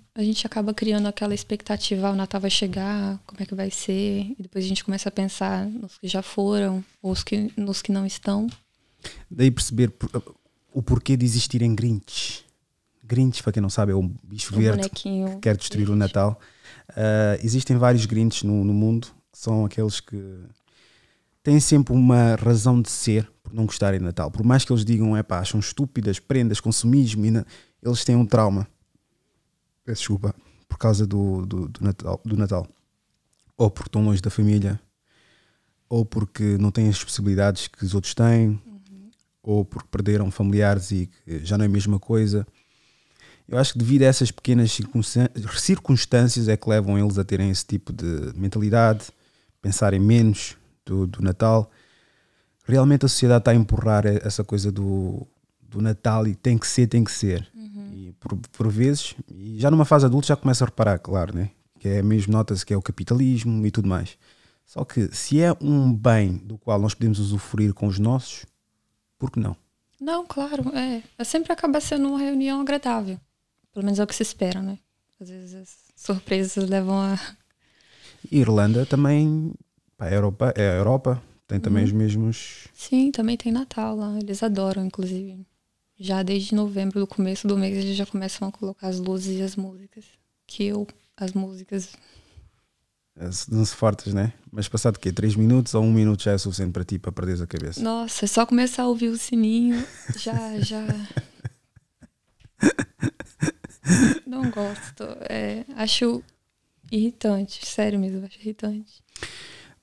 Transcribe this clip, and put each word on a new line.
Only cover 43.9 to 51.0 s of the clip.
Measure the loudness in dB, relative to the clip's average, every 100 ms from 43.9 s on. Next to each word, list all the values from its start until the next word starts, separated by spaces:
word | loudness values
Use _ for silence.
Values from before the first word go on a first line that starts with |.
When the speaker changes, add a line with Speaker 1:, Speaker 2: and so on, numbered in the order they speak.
| 6
Speaker 2:
a | 6
essas | 6 2
pequenas | 0 2 4 4
circunstan-, | 0 -2 -2 0 2 0 0 -8 -2
circunstâncias | 0 0 2 2 4 4 4 2 2
é | 0
que | 2
levam | 2 2 2
eles | 2 0
a |
terem | 0 0 0
esse | -2 -2
tipo | -6 -6
de | -8 -4 -4 -6 -6
mentalidade, | -4 -2 2 4 4 2 -4 -20 _ _ _ _
pensarem | -6 0 2 4
menos | 4 6 4 2 -4 -14 _ _ -6
do, | -2